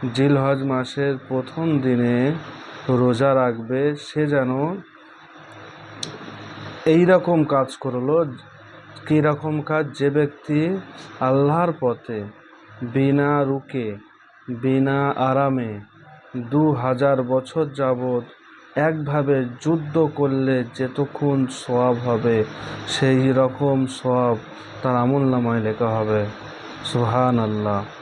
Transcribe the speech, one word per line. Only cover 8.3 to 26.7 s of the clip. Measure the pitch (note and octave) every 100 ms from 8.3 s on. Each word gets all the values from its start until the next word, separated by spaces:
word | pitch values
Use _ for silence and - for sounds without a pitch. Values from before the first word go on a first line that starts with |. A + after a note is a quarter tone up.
| B2 - - - - - - -
কীরকম | D3+ D3+ D3 D#3 D#3
কাজ? | D3 D#3 D3+ -
যে | C#3
ব্যক্তি | C#3+ D3 - - D3+ D#3+ F#3+ F3+ - - -
আল্লাহর | B2+ C3+ C#3+ D#3 F3 E3
পথে | B2+ A#2 - A2+ G#2 - - - - -
বিনা | A#2+ B2 C3+ C#3 C#3+ D3
রুকে, | C#3 C3+ - C3+ A2+ G2+ - - - - -
বিনা | A#2+ B2+ C3 C3+ C#3 C#3 -
আরামে | B2+ C3 C#3 C3+ A#2 G#2 G2+ - - - - B2+
দু | A#2 C#3+ D#3
হাজার | C3+ B2+ B2+ C#3 C3+
বছর | B2 B2+ C3 E3 D3+
যাবৎ | C3+ C3+ B2 B2+ B2 A#2+ - - - - -
একভাবে | D3+ D#3+ C#3+ D3 C#3 C#3 B2 A#2+
যুদ্ধ | D3+ E3 D3 E3 D#3 D3+
করলে | C#3+ C3+ C3 C3 A#2+ -
যেতক্ষণ | C3 B2+ C#3 - C#3+ C3+ C3
সওয়াব | - - B2 B2 A#2+ B2
হবে, | A#2 A#2 A2+ G#2+ - - - -
সেই | - C3+ C3 C3
রকম | C3 C3 C3 C#3+ C3+ B2+
সওয়াব | - C3 B2+ B2 A2+ - - - -
তার | C3 B2
আমল | B2 C#3
নামায় | C3+ B2+ A#2+ A#2
লেখা | A2 A2 A#2
হবে। | A2 G#2+ G#2+ G#2 G#2 - - -